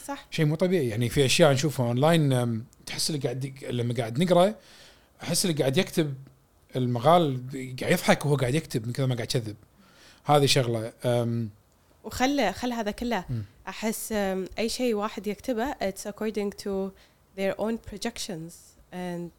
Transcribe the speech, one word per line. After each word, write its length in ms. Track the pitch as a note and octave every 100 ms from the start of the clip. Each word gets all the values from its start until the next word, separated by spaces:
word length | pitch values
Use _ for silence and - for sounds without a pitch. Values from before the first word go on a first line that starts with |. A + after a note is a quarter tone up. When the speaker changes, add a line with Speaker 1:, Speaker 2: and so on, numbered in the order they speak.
| -
Speaker 1:
صح. 200 | C#4 -
Speaker 2:
شيء 160 | - D3+
مو 80 |
طبيعي. 340 | D3+ F#3 F#3 B2+
يعني 200 | G#2+ A#2+
في 160 | D3
أشياء 280 | C3 - D#3+
نشوفها 340 | C3 D#3 C3+ A#2+
أونلاين، 460 | A#2+ D3+ E3+ C#3+
أم، 320 | B2+ A#2+ A2+ B2 _ -
تحس 240 | - -
اللي 100 | D3+
قاعد 240 | C3+ B2+
يك-، 200 | C3+ C3
لما 300 | - B2 A#2+
قاعد 240 | A#2 A2+ A#2
نقرأ، 360 | F3 F3 F#3 A3 - - - - _ _
أحس 220 | - E3+
اللي 120 | F#3+ D3+
قاعد 200 | C3+ C3+
يكتب 380 | F#3+ - D#3 C3 - _ _ _ _ C3+
المقال 640 | B2 A#2+ C3+ F3+ D#3+ B2+ B2+ C#3 C3 B2+
قاعد 120 | -
يضحك 340 | F3 - F#3 C#3+
وهو 100 | C#3+
قاعد 180 | B2
يكتب 320 | D3+ - - A2+
من 60 |
كثر 140 | A#2+ C3
ما 80 |
قاعد 140 | B2 A2
يكذب. 220 | C3 G#2+ G#2 - _ _ - - -
هذه 220 | - D3 C#3
شغلة. 460 | D3 A#2+ A#2 A2+ -
أم، 460 | B2+ A#2+ A#2 A#2 A2+ G#2 _ _ _ _
Speaker 1:
وخلى، 480 | G#3+ - B3+ C#4+ G#3
خلى 220 | G3 B3
هذا 160 | A#3 G3+
كله. 340 | G#3 A#3+ A3 F3
Speaker 2:
مم. 120 | A#2+ G#2 - -
Speaker 1:
أحس، 440 | - A3 G#3 -
أم، 320 | G#3+ G3 F#3+ F#3 -
أي 100 | A3
شيء 260 | - B3+
واحد 320 | G#3 G#3 - G#3
يكتبه، 460 | G3 - A3+ B3+
it's 340 | - G3 F#3+ G#3
according 440 | G3+ A3 G#3 G3+
to 400 | G3 G#3 G3 F#3+ F#3+ _ _ _ -
their 180 | G3 -
own 180 | G#3 A3+ -
projections 600 | G#3 A#3 - - E3+ E3 - - - _
and, 380 | F3+ F3+ F3 F3